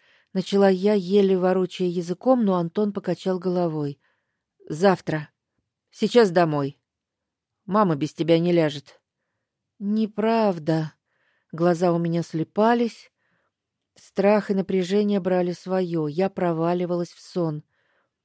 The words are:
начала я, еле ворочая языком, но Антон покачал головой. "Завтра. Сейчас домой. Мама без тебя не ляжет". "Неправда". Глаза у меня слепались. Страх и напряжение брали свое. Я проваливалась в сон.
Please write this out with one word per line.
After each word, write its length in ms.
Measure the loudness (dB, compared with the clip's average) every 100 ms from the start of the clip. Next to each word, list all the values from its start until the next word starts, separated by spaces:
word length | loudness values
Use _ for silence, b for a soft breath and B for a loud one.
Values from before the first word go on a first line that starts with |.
| b b b
начала 360 | -6 -2 2 4
я, 260 | 4 2
еле 440 | 0 2 2 4 2
ворочая 500 | 2 0 -2 -4 -4
языком, 560 | -4 -6 -4 0 2
но 120 | 2 0
Антон 360 | -2 -2 -4
покачал 460 | -4 -6 -6 -4 -4
головой. 600 | -2 -2 -2 -2 -6 -8 _ _ _ _ _ _ -12
"Завтра. 600 | 2 2 2 -2 -6 -8 _ _ _ _ _ _
Сейчас 400 | -4 2 4 4
домой. 480 | 4 2 0 -4 -8 _ _ _ _ _ _ _ _
Мама 320 | -4 0 2 0
без 160 | -4
тебя 260 | -2 2 2
не 140 | 4
ляжет". 480 | 2 2 -2 -16 -20 _ _ _ _ _ _ _ -10
"Неправда". 1120 | -4 -2 -2 -2 0 2 0 0 -2 -2 -2 -10 _ _ _ _ _
Глаза 420 | -2 0 2 0
у 40 | 0
меня 240 | 0 -2
слепались. 880 | -4 -6 -4 0 2 2 -2 -6 -20 _ _ _ _ _ _ _ _
Страх 560 | _ -12 0 2 2 0
и 40 |
напряжение 680 | -4 -2 -2 0 0 0 0
брали 320 | 0 0 -2
свое. 540 | -4 -4 -4 -2 -2 -2
Я 220 | -2 -2
проваливалась 840 | -2 -2 0 0 -2 -2 -4 -6
в 80 | -10
сон. 420 | -10 -4 -4 -4 -12 _ _ _ _ _